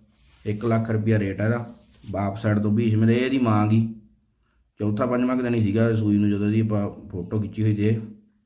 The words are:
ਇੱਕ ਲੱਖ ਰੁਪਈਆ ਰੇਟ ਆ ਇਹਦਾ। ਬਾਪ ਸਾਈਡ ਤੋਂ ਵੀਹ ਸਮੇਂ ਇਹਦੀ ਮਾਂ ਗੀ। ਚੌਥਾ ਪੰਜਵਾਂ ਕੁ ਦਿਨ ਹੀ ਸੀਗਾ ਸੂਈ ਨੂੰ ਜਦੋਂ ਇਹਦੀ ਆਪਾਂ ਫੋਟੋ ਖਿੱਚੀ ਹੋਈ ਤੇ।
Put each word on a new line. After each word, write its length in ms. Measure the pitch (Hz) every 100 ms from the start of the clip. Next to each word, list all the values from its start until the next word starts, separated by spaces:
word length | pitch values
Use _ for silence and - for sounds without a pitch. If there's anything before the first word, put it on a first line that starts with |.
| _ _ _ - 110
ਇੱਕ 200 | 104 117
ਲੱਖ 260 | 113 113
ਰੁਪਈਆ 280 | 110 107 110
ਰੇਟ 220 | 98 95
ਆ 40 | 107
ਇਹਦਾ। 280 | 120 113 - - - -
ਬਾਪ 260 | 95 101 95
ਸਾਈਡ 220 | 110 104
ਤੋਂ 120 | 104
ਵੀਹ 260 | 107 117 110
ਸਮੇਂ 180 | 110 117
ਇਹਦੀ 240 | 127 135
ਮਾਂ 280 | 120 107 107
ਗੀ। 280 | 110 113 - - _ _ _ _ _ _ -
ਚੌਥਾ 260 | 107 104 127
ਪੰਜਵਾਂ 300 | 123 123 127
ਕੁ 80 |
ਦਿਨ 120 | 123 117
ਹੀ 60 |
ਸੀਗਾ 340 | 104 104 117 110
ਸੂਈ 220 | 107 104
ਨੂੰ 120 | 104
ਜਦੋਂ 180 | 101 104
ਇਹਦੀ 120 | 110
ਆਪਾਂ 500 | 110 107 101 - -
ਫੋਟੋ 320 | 92 87 110
ਖਿੱਚੀ 220 | 98 107
ਹੋਈ 120 | 107 101
ਤੇ। 260 | 104 110 - - _ _